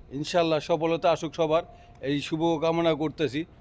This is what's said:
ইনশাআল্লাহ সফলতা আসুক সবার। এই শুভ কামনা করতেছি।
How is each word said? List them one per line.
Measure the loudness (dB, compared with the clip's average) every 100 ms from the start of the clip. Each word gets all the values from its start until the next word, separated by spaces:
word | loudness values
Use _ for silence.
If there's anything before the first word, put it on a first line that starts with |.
| -14 -10
ইনশাআল্লাহ | -2 2 2 0 0
সফলতা | 0 0 2 2
আসুক | 0 -2 -2
সবার। | 2 2 0 -14 -20 -10 -4
এই | -4
শুভ | -2 0 0 2
কামনা | 0 2 2
করতেছি। | 0 -2 -2 -4 -2 -8 -14